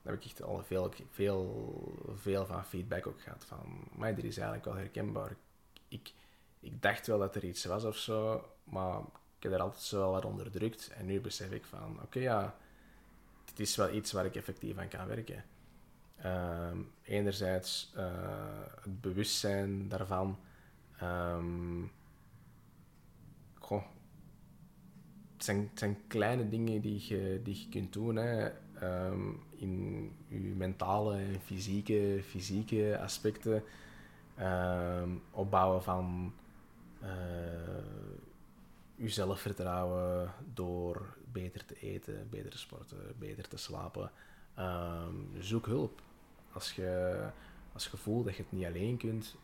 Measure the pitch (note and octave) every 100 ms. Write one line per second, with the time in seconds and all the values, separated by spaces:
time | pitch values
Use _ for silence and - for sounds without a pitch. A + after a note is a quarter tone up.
0 | - G#2 A#2 - - F#2+ F#2+ F#2 F2+ -
1 | - - G2+ G2 F#2 A2 A2+ - - -
2 | - G2+ G2+ G2 F#2+ F2+ F#2 F2+ F#2+ F#2
3 | G2 - - - - - - - - -
4 | A2 G#2+ A2 G2+ G#2+ G#2+ A2 G2 G2 A2
5 | G#2 G#2 G2+ - - - - - - A#2+
6 | - - - - - - - B2 G2+ G2
7 | - G#2+ F#2+ G#2 F#2 F2 F2+ G2+ A2+ G#2
8 | - A2 A2 A2 - - - F#2+ F#2 G2
9 | - - - - - F#2 F#2 - - G2+
10 | F#2+ F#2+ G#2+ G2+ F#2+ G2 A2 - - -
11 | F#2 G2 A#2+ - F#2+ G#2 - G2 G#2+ G#2+
12 | - B2+ C3 A2 G2 - - - - -
13 | - - - - - - G#2 - F#2+ G#2
14 | G#2 G2 F#2+ - - G2+ A2 G2+ F#2+ F#2+
15 | F#2+ A2+ A2 F#2+ - - - - - -
16 | - - F#2 F#2 F2 E2+ E2+ F#2 G2 -
17 | - G#2 G2+ G2 F#2 F#2 - - - -
18 | F#2 F2+ F#2+ G2+ G2+ G2+ G2 - G#2 F#2+
19 | G2 F#2 G#2 - G#2 G2 G2 G2 G2 F#2+
20 | F#2+ F#2 F#2+ G2 - - - - - -
21 | F2+ F2 F2 F2 E2+ F2 F2 F2 F2+ -
22 | - - - - - - - - - -
23 | - - - - - - - G2+ G2 -
24 | - - - - - - - - - -
25 | - - - - - G2+ G#2 - G#2 G2+
26 | - A#2 G#2 B2+ G#2 A2+ A#2 G#2+ G#2+ G#2
27 | - G2 F#2+ F#2+ G2+ G2 - - G2 G2+
28 | A#2 A2 A#2 A2+ G#2+ - - - F#2 F2+
29 | F#2 F#2+ G2+ G#2 - - G2 F#2 G2 G#1
30 | G#2+ - - - G2 F#2+ F#2 F#2+ F#2 G#2
31 | G#2+ G2+ G2 F#2+ - F#2+ G2 G2+ G#2 G#2+
32 | G2+ G2 G2 F#2+ G2 G2 A2 A2 G#2 G#2
33 | - - G#2+ G#2+ A2 G#2+ - - - -
34 | - - - - F#2+ F2+ F2+ F2+ F2 F2+
35 | F2+ F2+ - - G2 F#2+ F#2+ F#2 F#2 F#2
36 | F2+ F2+ F2+ - - - - - - -
37 | F#2+ F#2 F2+ F2 E2+ E2+ E2+ F#2+ G2+ -
38 | G1+ G1+ - - - - - - - -
39 | A#2 G2+ F#2+ G2 - G2 F2+ F2+ F2+ F2+
40 | F2+ F2+ F2+ - - A#2 F2+ F2 F2 E2+
41 | G2+ - - A#2+ F2+ - - - G#2+ F#2+
42 | - G2+ G#2+ G#2+ G2+ - - - - F#2
43 | F#2+ A#2+ - - - - - G2 - -
44 | F#2 - - - - - F#2 F2 F2 E2+
45 | E2+ F#2 F#2+ F#2 F#2 A2+ G#2+ C3 C#3+ -
46 | - - - - - - - - F#2 F#2
47 | F2+ - G#2 - - - - - - -
48 | - A#2 G#2+ F#2+ G2 F#2 F2 F2 G#2+ B2
49 | A2+ A2+ G#2+ -